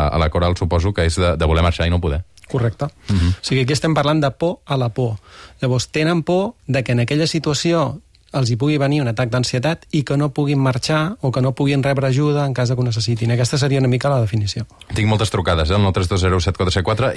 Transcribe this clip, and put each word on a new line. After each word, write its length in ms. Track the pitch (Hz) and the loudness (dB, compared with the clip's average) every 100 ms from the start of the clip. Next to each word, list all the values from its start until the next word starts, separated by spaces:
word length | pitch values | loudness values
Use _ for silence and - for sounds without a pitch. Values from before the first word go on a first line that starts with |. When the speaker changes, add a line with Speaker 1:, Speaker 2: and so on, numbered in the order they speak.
| 76 | 0
Speaker 1:
a 80 | 80 | 0
la 120 | 78 | 0
Coral, 240 | 87 87 87 | 0 0 0
suposo, 320 | 87 87 92 | 0 0 0
que 120 | 95 82 | 0 0
és 160 | 95 | 2
de, 140 | 87 78 | 0 2
de 80 | 90 | 2
voler 160 | 82 | 2
marxar 240 | 85 - 85 | 2 0 0
i 80 | |
no 80 | 87 | 0
poder. 220 | 85 73 - - - | -2 -4 -6 -16 -6
Speaker 2:
Correcte. 400 | 131 117 - - - - | -2 -2 -4 -8 -6 -2
Speaker 1:
Mhm. 220 | 98 87 92 | 0 2 0
Speaker 2:
O 80 | - | -2
sigui, 160 | 131 | 0
aquí 160 | 127 151 | 0 0
estem 160 | 160 | 0
parlant 320 | 151 143 156 143 | 0 2 2 0
de 80 | |
por 300 | - 170 180 - | 0 -4 -4 -4
a 100 | 135 | -2
la 140 | 120 | -2
por. 300 | 110 120 107 - - - - | -2 -2 -4 -12 -20 -20 -4
Llavors, 300 | 131 123 - | -2 -2 -2
tenen 300 | 156 156 170 | -2 0 0
por 320 | 151 180 208 - - | 0 0 -2 -6 -4
de 160 | 131 | -2
que 140 | 120 120 | 0 0
en 80 | 117 | 0
aquella 220 | 147 160 | 0 0
situació 720 | 160 151 143 170 170 135 139 - _ _ | -2 -2 -2 0 0 0 -4 -14 _ _
els 160 | 147 120 | -2 0
hi 80 | 117 | 0
pugui 220 | 143 151 | 0 2
venir 220 | 139 147 | 2 2
un 60 | 123 | 0
atac 160 | 110 120 | -2 -2
d'ansietat 540 | 127 120 127 147 165 - | -2 -2 -2 -2 -4 -4
i 140 | 156 131 | -2 0
que 80 | 139 | 0
no 140 | 147 | 0
puguin 240 | 147 143 143 | -2 0 0
marxar 540 | 135 123 - 156 160 220 | 0 0 -2 0 -2 -2
o 140 | 135 123 | -2 0
que 60 | |
no 80 | 127 | 0
puguin 300 | 120 139 139 | 0 0 2
rebre 240 | 135 135 135 | 0 0 0
ajuda 380 | 131 147 147 139 | 2 2 0 -2
en 60 | 127 | -2
cas 140 | 120 | 0
de 60 | 127 | 0
que 20 | |
ho 60 | 123 | 0
necessitin. 480 | 113 113 113 117 120 | -2 -2 0 0 0
Aquesta 220 | 120 147 | 0 0
seria 220 | 135 135 | 2 2
una 60 | 135 | 2
mica 160 | 127 143 | 2 2
la 140 | 135 | 0
definició. 400 | 110 110 104 - 110 - - 107 | 0 0 -2 -4 -10 -14 -8 -2
Speaker 1:
Tinc 140 | 107 | 2
moltes 160 | 107 - | 2 0
trucades, 340 | 101 90 85 80 | 0 0 2 2
eh, 80 | 101 | 2
al 80 | |
nou 80 | 98 | 2
tres 160 | 92 90 | 2 0
dos 140 | 98 | 0
zero 160 | 90 92 | 2 2
set 160 | 90 - | 0 0
quatre 160 | 92 | 0
set 140 | 98 92 | 0 0
quatre, 220 | 110 131 | 0 0